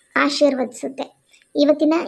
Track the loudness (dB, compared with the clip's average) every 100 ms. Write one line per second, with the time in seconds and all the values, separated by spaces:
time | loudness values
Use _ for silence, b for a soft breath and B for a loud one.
0 | b -2 -2 2 0 2 -6 -8 -12 -10
1 | -14 _ _ b _ 0 2 2 2 0